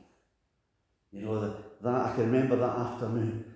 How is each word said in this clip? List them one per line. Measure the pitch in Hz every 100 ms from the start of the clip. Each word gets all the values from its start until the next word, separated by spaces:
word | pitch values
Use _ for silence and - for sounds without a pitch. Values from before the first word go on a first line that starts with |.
| - _ _ _ _ _ _ _ _ _ _
You | 101
know, | 107 107
that, | 104 - - -
that | 117 127 117
I |
can | - 113
remember | 131 135 127
that | 120 120
afternoon | 120 - 113 113 110 107 -